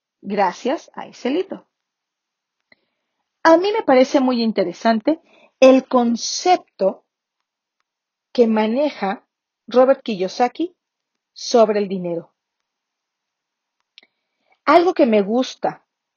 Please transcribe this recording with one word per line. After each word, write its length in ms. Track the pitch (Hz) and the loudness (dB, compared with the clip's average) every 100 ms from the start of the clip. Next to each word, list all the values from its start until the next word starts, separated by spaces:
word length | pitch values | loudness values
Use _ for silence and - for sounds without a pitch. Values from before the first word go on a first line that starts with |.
| _ _ | _ _
gracias 680 | 196 202 190 185 233 320 - - | -8 -2 -2 -2 -6 -6 -8 -20
a 120 | - | -20
ese 220 | - 247 | -10 -6
libro. 380 | 302 381 196 _ _ _ _ _ _ _ _ _ _ _ _ _ _ _ _ _ _ | -6 -6 -12 _ _ _ _ _ _ _ _ _ _ _ _ _ _ _ _ _ _
A 140 | 330 330 | 2 4
mí 140 | 392 | 2
me 120 | 440 | -2
parece 360 | 440 254 262 294 | 2 2 2 2
muy 240 | 254 247 | 0 -2
interesante 760 | 226 202 175 175 233 226 - 320 _ _ _ _ | -2 -2 -6 -4 -2 -2 -2 -4 _ _ _ _
el 280 | 254 262 254 | 6 6 2
concepto 1160 | 254 240 233 - - 359 359 - - 190 - _ _ _ _ _ _ _ _ _ _ _ _ _ | -2 0 -4 -6 -4 0 0 -2 -6 -4 -4 _ _ _ _ _ _ _ _ _ _ _ _ _
que 160 | - 226 | 0 0
maneja 800 | 220 220 240 294 - 196 208 _ _ _ _ - | 0 -2 -2 -4 -4 -8 -8 _ _ _ _ -4
Robert 380 | 233 262 269 | 2 2 0
Kiyosaki 720 | - 196 185 - 247 - 339 - _ _ _ _ _ | -4 -6 -6 -4 -4 -4 -10 -10 _ _ _ _ _
sobre 460 | - - 240 214 208 | -18 -2 2 2 0
el 80 | 202 | -4
dinero. 480 | 190 175 170 - _ _ _ _ _ _ _ _ _ _ _ _ _ _ _ _ _ _ _ _ _ _ _ | -6 -8 -8 -12 _ _ _ _ _ _ _ _ _ _ _ _ _ _ _ _ _ _ _ _ _ _ _
Algo 300 | - 320 349 | 2 4 4
que 140 | 349 262 | 2 2
me 160 | 214 | 2
gusta 640 | 196 233 262 - - - _ _ _ | 0 -2 -4 -6 -8 -8 _ _ _